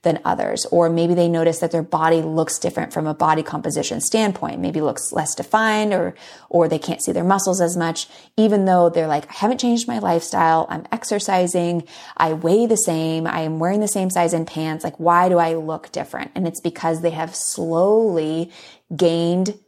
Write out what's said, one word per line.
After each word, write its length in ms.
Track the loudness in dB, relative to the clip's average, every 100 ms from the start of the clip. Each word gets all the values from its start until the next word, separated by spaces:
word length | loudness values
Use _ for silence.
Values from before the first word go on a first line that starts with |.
| 0
than 140 | -2
others. 400 | -2 -2 -2 -4 0
Or 220 | 2 4
maybe 260 | 2 2
they 140 | 2 2
notice 300 | 4 2 0
that 140 | -2
their 100 | -2
body 400 | -2 0 2 2
looks 360 | 2 -2 -2 -2
different 340 | -4 -4 -6
from 160 | -4 -4
a 40 |
body 300 | 0 2 2
composition 580 | -2 -6 -6 -4 -4 -4
standpoint, 600 | -2 0 0 -2 -8 -6
maybe 200 | -4 -2
looks 320 | -2 -2 -6
less 220 | -4 -4
defined 580 | -6 -2 0 2 2 2
or, 220 | 0 -2 -6 -20 -20 -2
or 200 | 2 2
they 100 | 0
can't 240 | -4 -6
see 80 | -4
their 140 | -2
muscles 360 | 2 2 2 2
as 160 | 0 0
much, 300 | -2 -4 -10 -16 -8 2
even 300 | 4 4 4
though 220 | 6 6
they're 200 | 4 0
like, 200 | -2 -4
"I 60 |
haven't 260 | -4 -2 0
changed 280 | 0 0 -2
my 100 | -2
lifestyle. 680 | 0 0 0 2 4 4 0
I'm 160 | -8 -8
exercising. 920 | -8 -4 -4 0 0 2 0 0 -2 -6 -18 -20 -2
I 180 | -2
weigh 320 | 0 2 4 4
the 100 | 2
same. 500 | 2 0 0 -2 -2
I 140 | -4
am 180 | -4 -2
wearing 220 | 0 0
the 80 | 0
same 200 | 0 0
size 240 | 2 0
in 140 | 0 -4
pants. 380 | -6 -6 -6
Like, 120 | -8 -2
why 300 | 2 4 4
do 100 | 4
I 160 | 2
look 360 | -2 -4 -8 -8
different?" 400 | -10 -8 -10 -10 -6
And 100 | -6
it's 140 | -4
because 400 | -8 -4 -4 0
they 100 | -2
have 240 | -2 -8
slowly 1160 | -6 -8 -6 -2 2 4 4 4 0 -2 -4 -6 -10 -20 -20 _
gained 640 | 0 2 2 0 2 0 -4